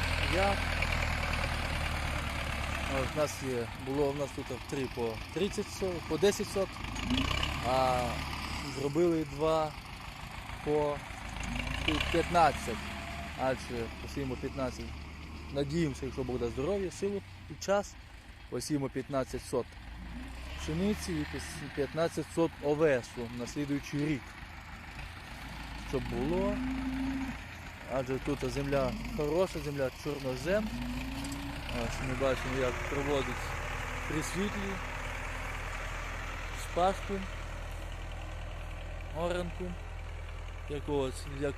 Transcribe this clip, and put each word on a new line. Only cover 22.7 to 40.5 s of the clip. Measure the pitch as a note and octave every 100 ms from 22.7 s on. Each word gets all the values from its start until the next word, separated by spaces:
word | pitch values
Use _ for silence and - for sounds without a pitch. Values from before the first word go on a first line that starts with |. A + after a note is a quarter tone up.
| D3+ D#3+ B2+ - B2 A#2 A#2+
на | A#2
слідуючий | D3 C#3 C#3+ - C#3+ D3
рік, | C#3 - - - - - - - - - - - - - - - - -
щоб | C3+ A#2+
було. | A#2+ C#3 F3+ B3 B3+ C4 C4 C4 C4 C4+ C4+ C4 - - - - - -
Адже | C3 B2+ C3
тут | - C#3 C3
земля | B2+ C#3+ C#3 B2+ - B3 A3+
хороша, | D3 E3 F#3 E3
земля | D3 C#3+ B2+ -
чорнозем. | D3+ C#3+ C3 B2+ D#3 G#3 A3 A#3+ - - - - - - - - - A#2+
Ось | A#2 - C3+
ми |
бачимо, | B2+ C3+ B2 C3 C3
як | B2+ B2 -
проводить | C#3+ C#3 C#3+ B2 - - - - - - - -
при | D3+
світлі | D3 E3+ G3+ G#3 G3 F#3 - - - - - - - - - - - - - - - - - -
спашку, | - E3+ F#3 F#3+ - G3 F#3+ - - - - - - - - - - - - - - - - - - D3+
оранку. | F3 F3+ F3 - F3+ F3 - - - - - - -